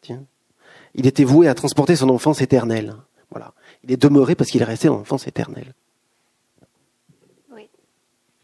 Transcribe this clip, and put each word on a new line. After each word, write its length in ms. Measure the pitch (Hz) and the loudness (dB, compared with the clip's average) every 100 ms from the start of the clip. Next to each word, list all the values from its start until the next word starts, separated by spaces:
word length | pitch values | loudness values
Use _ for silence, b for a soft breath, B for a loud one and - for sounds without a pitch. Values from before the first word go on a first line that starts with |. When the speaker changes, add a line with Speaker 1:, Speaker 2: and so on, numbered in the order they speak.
Speaker 1:
Tiens. 220 | - 123 139 _ _ _ b b b | -18 -18 -18 _ _ _ b b b
Il 140 | - 131 | -4 -2
était 160 | 135 | 2
voué 240 | 131 147 165 | 4 6 4
à 80 | 123 | 2
transporter 400 | 139 - 139 170 | -2 -2 0 2
son 140 | 131 | 2
enfance 320 | 123 - - | 0 0 -2
éternelle. 540 | 131 131 117 113 104 110 _ _ _ | 0 0 0 -4 -8 -14 _ _ _
Voilà. 220 | 120 113 _ b b | -20 -20 _ b b
Il 80 | 127 | -8
est 60 | 127 | 0
demeuré 380 | 147 143 131 180 | 2 4 2 0
parce 160 | 123 | -2
qu'il 100 | 123 | -2
est 40 | 113 | -2
resté 240 | 117 160 | -2 -2
dans 80 | 113 | -2
l'enfance 280 | 104 135 - | -4 -8 -8
éternelle. 480 | - - - - - _ _ _ _ _ _ _ _ _ _ _ _ _ _ _ _ _ | -10 -10 -12 -20 -20 _ _ _ _ _ _ _ _ _ _ _ _ _ _ _ _ _
Speaker 2:
Oui. 160 | 226 214 _ _ _ _ _ _ _ | -20 -20 _ _ _ _ _ _ _